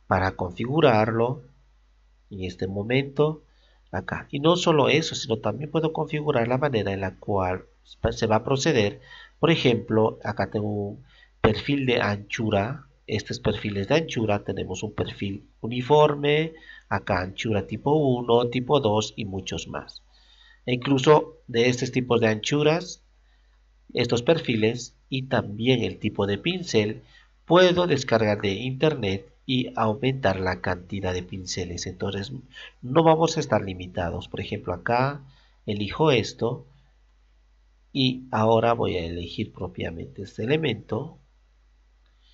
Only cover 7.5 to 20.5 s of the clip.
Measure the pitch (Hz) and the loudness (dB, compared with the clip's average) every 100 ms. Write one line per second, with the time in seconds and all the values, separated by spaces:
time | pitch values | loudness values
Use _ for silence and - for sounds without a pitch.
7.5 | 92 - _ _ - 117 120 113 107 127 | -4 -8 _ _ -4 -4 0 2 2 2
8.5 | 135 160 139 101 104 - - - _ 156 | 0 2 2 2 -2 -14 -20 -20 _ 2
9.5 | 160 131 117 - 110 110 - 107 101 95 | 4 4 2 2 2 2 0 -6 -4 -4
10.5 | 110 104 104 101 104 - _ _ _ 113 | -2 -4 -4 -6 -10 -18 _ _ _ 0
11.5 | 104 - 143 131 120 101 101 104 - 110 | 2 0 0 2 0 0 -2 -6 -6 0
12.5 | 101 104 151 - _ - 107 - 117 110 | 0 0 -6 -14 _ -6 -6 -6 -6 -4
13.5 | - 107 101 98 151 156 127 107 104 - | -4 -4 -4 0 0 0 -2 0 0 -2
14.5 | 98 90 92 104 101 - - 101 101 - | -8 -8 -8 -8 -6 -8 -6 -8 -8 -14
15.5 | _ 113 123 123 151 151 147 143 147 160 | _ -8 -6 4 6 6 4 0 2 0
16.5 | - - - - 101 - 92 92 - 113 | -6 -20 -20 -6 -4 -2 -2 -2 -6 -2
17.5 | 104 92 107 139 156 139 123 120 117 120 | -2 -4 -4 0 2 2 0 4 2 2
18.5 | 127 123 147 110 107 107 - 104 95 - | -2 0 2 2 2 -2 -6 -8 -8 -8
19.5 | 82 - 71 - - _ _ _ _ _ | -8 -8 -12 -12 -18 _ _ _ _ _